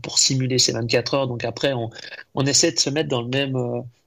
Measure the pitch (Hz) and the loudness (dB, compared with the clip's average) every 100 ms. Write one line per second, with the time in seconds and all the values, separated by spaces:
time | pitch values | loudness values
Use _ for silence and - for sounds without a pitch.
0 | - - - 135 131 127 - 117 117 123 | -4 0 2 2 2 2 2 0 2 2
1 | - 139 131 120 117 - 143 127 117 - | 2 0 0 -2 -6 -2 0 0 -4 -8
2 | - - - - 139 131 170 165 - 143 | -16 -16 -8 0 2 4 4 2 0 0
3 | 151 127 120 139 139 131 123 120 123 _ | 0 0 0 0 0 0 0 -4 -6 _